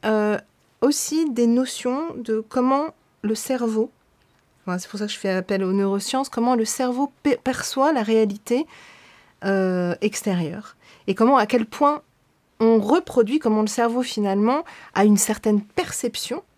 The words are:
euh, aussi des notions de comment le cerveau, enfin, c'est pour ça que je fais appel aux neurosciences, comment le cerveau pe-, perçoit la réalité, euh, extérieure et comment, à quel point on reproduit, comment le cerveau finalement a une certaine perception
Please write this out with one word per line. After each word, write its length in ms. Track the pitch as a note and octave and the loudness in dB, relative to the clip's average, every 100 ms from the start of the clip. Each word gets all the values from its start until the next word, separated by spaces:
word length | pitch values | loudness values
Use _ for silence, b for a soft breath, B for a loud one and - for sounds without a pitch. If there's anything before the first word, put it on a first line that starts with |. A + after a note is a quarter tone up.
euh, 320 | G#3+ G#3+ G#3 G#3 - _ _ _ | 0 0 0 -2 -6 _ _ _
aussi 500 | C4+ C#4+ - D#4 D#4+ | 0 0 -2 -2 -2
des 160 | A#3 A#3 | 2 2
notions 680 | A#3 C4 - B3 B3+ E4 - | 2 0 -4 -4 -4 -6 -10
de 280 | A#3 A3 A3 | -6 -6 -4
comment 460 | - B3+ C4+ D#4 - _ _ | -2 0 0 -2 -10 _ _
le 140 | G#3 G#3+ | -4 -4
cerveau, 540 | - C4 A#3 A3 A3+ _ _ _ _ _ _ _ - | -4 -4 -2 -2 -4 _ _ _ _ _ _ _ -8
enfin, 100 | F3+ | -8
c'est 120 | F3+ | -6
pour 80 | G3+ | -8
ça 80 | G#3 | -8
que 60 | |
je 60 | - | -6
fais 120 | G3 | -4
appel 320 | F#3 F#3 G3 | -4 -2 -2
aux 100 | F#3+ | 0
neurosciences, 560 | G3 G3 G3 G3+ C4 C4+ | 0 0 -2 -2 -4 -4
comment 280 | - A#3+ B3+ | -2 0 0
le 80 | |
cerveau 480 | A3 - B3+ B3 C#4 _ | 0 -2 -4 -2 -4 _
pe-, 160 | D4 C4+ | -2 0
perçoit 500 | - B3 - - C4+ | -2 -4 -6 0 2
la 100 | D4+ | 2
réalité, 640 | G#3+ A3+ A3 G3+ - A#3+ D#4 B B B B B B _ | 2 2 2 -2 -2 -2 -2 B B B B B B _
euh, 500 | G3 G3 F#3 F3+ F3 F3 | -2 0 0 0 -2 -2
extérieure 760 | G#3+ - - F3+ D#3+ G3 - - b b - | -2 -2 -4 -2 -2 -6 -14 -20 b b -6
et 80 | |
comment, 240 | F#3+ A3+ C4+ | 2 4 6
à 80 | G#3 | 4
quel 180 | B3 | 0
point 380 | A3 - C#4+ D4 _ _ _ _ _ _ | 0 0 2 0 _ _ _ _ _ _
on 160 | A3+ A3+ | 4 4
reproduit, 600 | G3+ D#4+ F4 - G#3+ D4 | 4 2 2 2 2 2
comment 240 | B3+ G#3+ | 0 0
le 60 | G#3+ | 0
cerveau 340 | G#3+ A#3 A#3 | 0 0 0
finalement 600 | B3 - G3+ G3 G#3+ C#4 E4 B B | -4 -2 -2 2 2 0 -4 B B
a 120 | - G#3 | 2 4
une 100 | G3+ | 4
certaine 460 | - G#3+ A3+ G#3+ | 2 -2 0 0
perception 800 | G#3 - F4+ - B3 - - C#4+ - | 0 -6 -6 -4 -6 -6 -8 -8 -10